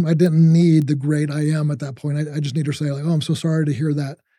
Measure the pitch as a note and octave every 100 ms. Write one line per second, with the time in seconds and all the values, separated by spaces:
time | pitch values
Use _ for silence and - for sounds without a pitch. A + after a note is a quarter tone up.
0 | D#3+ E3 F3 D#3+ D#3+ E3 E3+ D#3 C#3+ D3
1 | C#3+ D3+ D3+ D3 D3+ D#3 D3 D3 C#3+ B2
2 | D3+ D3 D3+ D3 C#3+ B2 C3 - D3+ C#3
3 | D#3 D#3+ B2+ D#3+ E3 D#3+ D3+ A#2+ D#3 D3
4 | C#3 - _